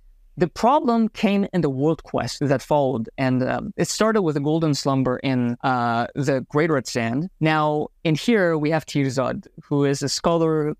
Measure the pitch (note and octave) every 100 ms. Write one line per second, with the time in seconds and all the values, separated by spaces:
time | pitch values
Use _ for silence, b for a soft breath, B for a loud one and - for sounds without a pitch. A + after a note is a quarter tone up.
0 | - - - - F3 - A#3 D4 B3 A#3
1 | A3 - G3+ G3 G3+ F3+ D3 C3 D3+ D#3+
2 | - B2+ C3 - C3+ C3+ - D3+ C3 A#2+
3 | A2 - C3 B2+ B2+ B2 - - E3+ -
4 | A3 G#3+ E3 D3 D3 D#3+ D#3+ C#3 C#3+ C3+
5 | B2+ B2 C3+ B2+ A#2+ A#2+ C#3 B2+ A#2+ A#2
6 | A#2+ C3+ C#3 C3+ - D3 E3 C#3+ - A#2+
7 | A2+ C3 F3+ - D#3 D#3 D3+ D3+ - _
8 | E3 D#3 - A3 E3+ D#3+ D3+ D#3 - D3
9 | C3+ C3 A#2+ G3 - - - C#3+ C#3 C#3
10 | C#3 - E3+ E3+ D#3+ D#3 D3+